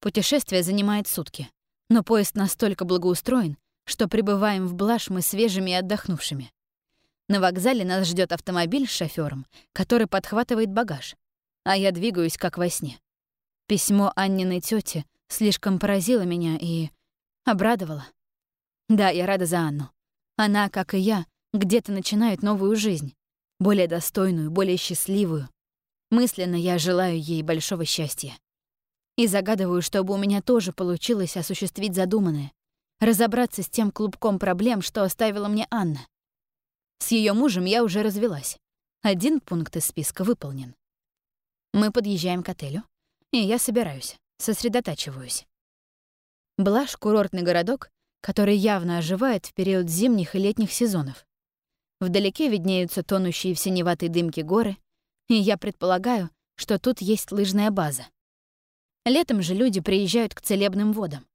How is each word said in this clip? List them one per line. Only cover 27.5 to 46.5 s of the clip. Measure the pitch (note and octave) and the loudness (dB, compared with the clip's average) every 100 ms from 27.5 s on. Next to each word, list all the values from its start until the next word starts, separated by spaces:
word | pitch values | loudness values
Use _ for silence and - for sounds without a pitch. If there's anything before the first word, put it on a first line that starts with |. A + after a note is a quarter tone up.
| D#3+ - F#3 D#3+ | -2 -2 -4 -4
счастья. | - D#3 - C#3 - _ _ _ _ _ _ _ - | -4 -4 -6 -10 -14 _ _ _ _ _ _ _ 0
И | A#3 | 2
загадываю, | G3 F#3+ G#3+ F#3 F3 | 2 0 0 2 0
чтобы | E3+ G#3 F#3+ | 0 -2 0
у | G3 | 0
меня | G3+ G3+ | 0 0
тоже | F#3+ B3 F#3 | 4 2 2
получилось | - F3+ F3 - A3+ F3+ - | -4 -2 -2 0 0 0 -4
осуществить | E3 F#3+ F#3+ - G3+ F#3 | -6 -4 -6 -4 -4 -2
задуманное, | F#3 A3 F#3+ D3+ C#3 _ _ _ _ _ | 0 2 0 0 -6 _ _ _ _ _
разобраться | A3 G#3+ A#3 A#3+ B3 - | 2 4 2 2 -2 -2
с | - | -6
тем | - G#3+ | -2 -2
клубком | - G#3+ - A3+ G3 | 0 -4 -2 -2 0
проблем, | - F3+ A3 A3 | 0 0 2 0
что | F3 - | -2 -2
оставила | F#3+ - A3 G3+ G#3 | -2 0 -2 -2 -2
мне | G#3 A3 | -2 -2
Анна. | A#3 F3+ D3 - _ _ _ _ _ _ _ _ _ | -2 -2 -4 -8 _ _ _ _ _ _ _ _ _
С | - | 0
ее | A#3 G#3+ | 2 4
мужем | G3+ C#4+ F#3 F3+ | 4 2 2 2
я | G#3+ | 2
уже | A#3 F#3 | 2 0
развелась. | G#3+ G3+ A3+ D#3 C3+ - _ _ _ _ | -2 0 -2 -4 -8 -12 _ _ _ _
Один | A3 F#3+ A3 D#4 | -2 0 2 0
пункт | - E3+ D#3+ - | -2 -4 -4 -4
из | - | -6
списка | - D3 - | -4 -6 -4
выполнен. | F#3+ A#3+ C#3+ C3+ B2+ B2 _ _ _ _ _ _ _ _ _ | -2 -2 -4 -10 -12 -18 _ _ _ _ _ _ _ _ _
Мы | G3+ G#3+ | 0 2
подъезжаем | G#3 G#3 G3 F3 F3+ | 2 0 -2 -2 -2
к | F3 | -4
отелю, | F3+ C#3 D#3 A3+ _ _ _ _ | -8 -8 -8 -10 _ _ _ _
и | B3 | 0
я | G3 A#3 | 2 0
собираюсь, | - A3+ G3+ C3+ - - _ _ | 0 0 -2 -6 -12 -16 _ _
сосредотачиваюсь. | - G#3+ A#3+ A#3 A#3+ D3+ - C3+ B2+ - - _ _ _ _ _ _ _ _ _ _ | -4 -2 0 0 -2 -8 -8 -10 -8 -10 -10 _ _ _ _ _ _ _ _ _ _